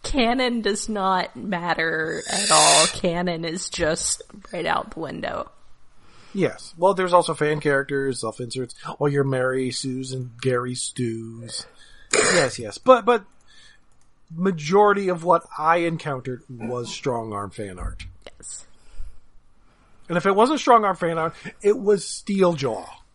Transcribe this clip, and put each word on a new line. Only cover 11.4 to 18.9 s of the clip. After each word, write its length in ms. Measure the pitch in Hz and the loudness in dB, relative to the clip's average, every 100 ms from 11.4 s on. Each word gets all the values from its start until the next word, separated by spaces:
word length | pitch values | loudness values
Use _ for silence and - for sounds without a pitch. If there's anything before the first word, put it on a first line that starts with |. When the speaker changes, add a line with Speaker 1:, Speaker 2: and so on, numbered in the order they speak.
| 113 - - - - - - | -12 -12 -12 -20 -20 -20 -2
Speaker 2:
Yes, 440 | - - 185 135 - | 0 4 4 2 -2
yes. 200 | 110 - | -10 -4
But, 260 | - 254 | 6 6
but 200 | 214 240 196 - - - - - _ - - _ _ | 6 0 0 -20 -20 -20 -20 -20 _ -20 -20 _ _
majority 760 | 165 190 170 147 196 208 202 190 | -2 -2 -2 2 6 6 6 0
of 160 | 175 | -2
what 200 | 165 170 - - | 2 2 2 -2
I 200 | 160 175 | 2 2
encountered 640 | 170 165 156 131 127 127 - | 2 -4 -6 -6 -8 -10 -12
was 440 | 123 113 123 120 | -12 -6 -6 -6
Strong 400 | - 143 117 113 | -6 -2 -2 -4
Arm 180 | 104 101 | -6 -6
fan 280 | 98 101 90 | -8 -12 -8
art. 260 | 90 - - - - - | -8 -8 -14 -16 -20 -18
Speaker 1:
Yes. 280 | - - - - - | -16 -16 -18 -20 -12